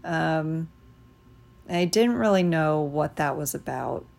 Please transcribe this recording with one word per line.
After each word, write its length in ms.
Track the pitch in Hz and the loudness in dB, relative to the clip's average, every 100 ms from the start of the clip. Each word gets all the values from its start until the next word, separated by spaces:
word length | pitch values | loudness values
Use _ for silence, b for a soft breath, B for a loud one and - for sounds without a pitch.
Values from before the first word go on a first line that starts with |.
Um, 640 | 170 165 160 160 156 160 165 - - - - - - - - - - | -2 -2 0 0 -2 -4 -6 -14 -20 -20 -20 -20 -20 -20 -20 -20 -6
I 180 | 175 175 | -2 2
didn't 320 | 202 240 240 | 4 2 2
really 260 | 220 196 | 4 4
know 380 | 175 165 156 151 | 4 2 2 0
what 340 | 147 147 151 - | 0 -2 -2 -2
that 200 | 147 135 | -2 -2
was 200 | 147 - | -6 -6
about. 500 | - 127 127 131 - | -6 -6 -6 -6 -10